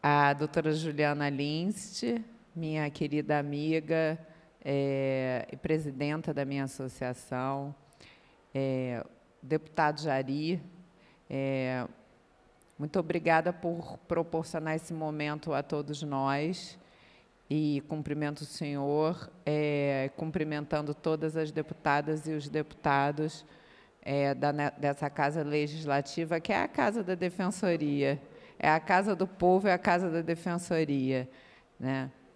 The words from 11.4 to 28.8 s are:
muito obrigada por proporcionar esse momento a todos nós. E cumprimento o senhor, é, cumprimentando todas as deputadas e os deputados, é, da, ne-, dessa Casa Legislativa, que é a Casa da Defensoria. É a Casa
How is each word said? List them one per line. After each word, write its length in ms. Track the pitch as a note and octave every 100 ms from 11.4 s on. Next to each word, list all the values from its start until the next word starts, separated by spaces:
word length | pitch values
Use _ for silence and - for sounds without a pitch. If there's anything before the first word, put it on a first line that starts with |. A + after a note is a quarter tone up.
| C3+ C3+ C3 B2+ A#2+ - - _ _ _ _ _ _ -
muito 220 | D3 F#3+
obrigada 540 | D#3+ E3+ E3 D#3+ E3
por 440 | F3 F3 E3+ E3 - -
proporcionar 680 | E3 E3 E3 D#3+ D#3+ D#3 D#3
esse 180 | D#3+
momento 600 | D#3+ D#3 D3+ D3 D3 E3+
a 100 | C#3+
todos 400 | C#3+ D3+ D3 D3
nós. 720 | D3+ C#3 C3+ C#3 D#3 F3+ - - - - - - _ _ _
E 320 | D3+ D3+ C#3+ C#3+
cumprimento 540 | D#3 D3 D3 D3 D3
o 40 | D3
senhor, 840 | - D3 C#3+ C#3 D3 D#3 F3 - - -
é, 640 | D3+ D3+ C#3+ C#3+ C#3 C3+ -
cumprimentando 760 | D#3+ D#3 D3+ D3+ D3 D3+ D3+
todas 440 | D3 D#3+ D#3+ D#3 D#3
as 120 | D#3
deputadas 760 | D3+ D3+ - D3+ C#3+ D3 D#3 D3+
e 60 |
os 160 | D3+ C#3+
deputados, 960 | D3+ D3 - D#3 C#3 C#3+ D3 D#3 - - - - - - _ -
é, 280 | C#3+ C#3 C3
da, 180 | D3
ne-, 180 | D3 C#3+ -
dessa 320 | C#3+ C#3+ D3
Casa 320 | C#3+ C#3+ D#3+
Legislativa, 1000 | D3 D3+ D3 D#3 D3+ C#3 C#3+ - D#3+ E3
que 140 | E3
é 80 | G3
a 60 | -
Casa 360 | - A#3+ A3+
da 120 | F3+ F#3
Defensoria. 1040 | F3+ F3+ F3+ F3 F#3+ E3 D3+ C#3+ C#3 C#3+ - - - -
É 100 | D3+
a 100 |
Casa 360 | D#3+